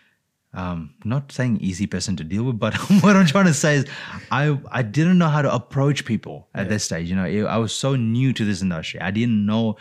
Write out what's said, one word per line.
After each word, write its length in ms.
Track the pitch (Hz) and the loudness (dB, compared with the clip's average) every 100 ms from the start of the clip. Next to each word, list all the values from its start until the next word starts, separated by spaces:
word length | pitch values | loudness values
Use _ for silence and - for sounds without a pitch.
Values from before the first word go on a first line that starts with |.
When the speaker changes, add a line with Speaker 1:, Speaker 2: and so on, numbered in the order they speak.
| _ _ _ _ _ | _ _ _ _ _
Speaker 1:
um, 420 | 92 90 87 76 - | -10 -8 -8 -10 -10
not 280 | 104 131 139 | -4 -4 -4
saying 260 | - 127 110 | -4 -2 0
easy 260 | 95 90 101 | -2 -4 -4
person 300 | 92 95 87 | -4 -4 -4
to 80 | |
deal 200 | 78 98 | -4 -4
with, 140 | 123 113 | -2 -2
but 160 | 110 | -2
<laughs> 280 | - - 202 | -2 2 4
what 140 | 202 196 | 6 6
I'm 100 | 180 | 6
trying 200 | 190 185 | 4 4
to 80 | |
say 220 | 139 156 143 | 4 2 2
is 100 | 131 - - - - | 0 -6 -14 -16 -4
I, 280 | 123 151 139 - | 0 0 0 -4
I 120 | 120 | -4
didn't 360 | 113 101 165 185 | -2 0 4 4
know 100 | 165 | 4
how 140 | 147 | 2
to 100 | 143 | 2
approach 500 | 123 - 135 139 143 | 0 -2 0 0 0
people 440 | - 107 82 76 - | -2 -4 -4 -14 -12
at 120 | 87 92 | -8 -4
Speaker 2:
Yeah. 40 | |
Speaker 1:
that 60 | 104 | -4
stage. 280 | - 82 85 | -4 -4 -2
You 80 | 95 | -2
know, 300 | 90 101 104 | 0 -2 0
I 100 | 104 | 0
was 160 | 113 | -2
so 200 | - 135 135 | -2 -2 0
new 360 | 113 117 131 | 0 0 0
to 100 | 117 | 0
this 160 | 107 95 | -2 0
industry. 380 | 95 82 - - | -2 -4 -6 -8
I 100 | 87 | -4
didn't 360 | 101 120 110 104 | 0 0 2 2
know 300 | 110 113 104 | 0 0 -4